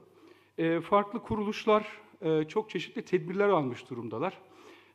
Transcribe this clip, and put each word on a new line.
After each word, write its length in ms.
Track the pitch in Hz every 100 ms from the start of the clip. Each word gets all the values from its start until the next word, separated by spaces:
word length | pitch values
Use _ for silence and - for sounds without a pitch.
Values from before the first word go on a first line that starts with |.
| _ _ - - _ -
Eee, 220 | 165 165
farklı 420 | 160 202 208 -
kuruluşlar, 800 | - 214 208 - 220 214 214 - - -
eee, 200 | 160 156 156
çok 220 | 214 214
çeşitli 320 | 175 - -
tedbirler 460 | - 180 160 190 202
almış 420 | 175 131 120 -
durumdalar. 500 | 120 113 113 185 - - - - - _